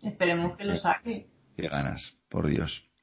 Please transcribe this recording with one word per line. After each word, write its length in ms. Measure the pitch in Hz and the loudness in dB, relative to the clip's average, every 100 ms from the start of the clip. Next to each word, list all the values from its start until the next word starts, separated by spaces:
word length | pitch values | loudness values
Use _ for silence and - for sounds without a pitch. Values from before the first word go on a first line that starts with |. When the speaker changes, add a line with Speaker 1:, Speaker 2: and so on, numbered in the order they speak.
Speaker 1:
Esperemos 540 | 220 - 180 170 170 - | -8 0 2 4 2 0
que 80 | |
lo 120 | 202 175 | -2 2
saque. 500 | 175 - 233 202 - _ _ - | 2 2 -2 -6 -8 _ _ -8
Speaker 2:
Qué 120 | 78 | -4
ganas, 460 | 73 69 71 - - _ | -2 -2 -4 -10 -16 _
por 180 | - 78 | -2 2
Dios. 360 | 71 143 - - _ | 2 0 -6 -14 _